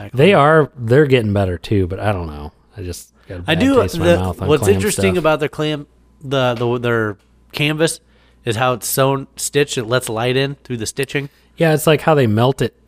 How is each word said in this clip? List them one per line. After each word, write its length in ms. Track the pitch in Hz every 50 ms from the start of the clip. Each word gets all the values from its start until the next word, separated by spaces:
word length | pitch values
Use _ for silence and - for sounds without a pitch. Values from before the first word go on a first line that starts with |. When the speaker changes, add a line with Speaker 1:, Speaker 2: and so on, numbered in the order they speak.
| 104
Speaker 1:
a 40 | 98
clam. 0 | -
Speaker 2:
They 200 | 123 147 190 202
are, 360 | 160 139 151 160 160 143 - -
they're 300 | 127 120 113 120 147 156
getting 260 | 135 131 127 107 104 98
better 260 | 101 98 92 90 85
too, 280 | - - 110 101 92 85
but 100 | 95 -
I 140 | 101 104 104
don't 140 | 92 87 80
know. 240 | 76 73 73 73 - _ _ _ _
I 60 | - 90
just 300 | 87 85 - - - _ _ _
got 140 | - 95 90
a 20 | 87 -
Speaker 1:
I 60 | 160
Speaker 2:
bad 20 | 165
Speaker 1:
do. 200 | 247 269 277 247
Speaker 2:
taste 140 | - - -
in 60 | 165
my 60 | -
Speaker 1:
The, 100 | 175 170 -
Speaker 2:
mouth 240 | 92 92 - - -
on 60 | 135
Speaker 1:
what's 140 | 151 143 -
Speaker 2:
clam 100 | 196 196
Speaker 1:
interesting 400 | 190 196 214 180 - 196 190 180
Speaker 2:
stuff. 80 | 180 151
Speaker 1:
about 180 | 156 156 143
their 80 | 151 139
clam, 380 | - - 151 151 151 143 147 - _ _ _ _ _ _ -
the, 320 | 131 135 135 127 123 120
the, 240 | 113 123 120 123 123
their 380 | 120 120 117 113 110 107 101 - _ _ _ _ _ _ -
canvas 480 | - 151 147 156 151 165 156 - - _ _ _ _ _ _ _ _ _
is 120 | 120 107
how 180 | 110 131 127 127
it's 120 | 107 -
sewn 400 | - - 139 135 135 135 135 135 - _
stitched. 420 | - - - - 143 147 143 - 135
It 60 | 110
lets 220 | 110 123 127 - -
light 260 | 110 110 120 127 127
in 200 | 131 139 139 143 - _
through 140 | - 127
the 100 | 113 107
stitching. 420 | - - - 135 - - 143 139 143 - _ _ _ _
Speaker 2:
Yeah, 160 | - 165 160 156
it's 140 | 147 - 165
like 140 | 151 143 -
how 120 | 170 156
they 120 | 143 131 110
melt 320 | 104 110 120 131 139 - 131
it 140 | 113 - _ _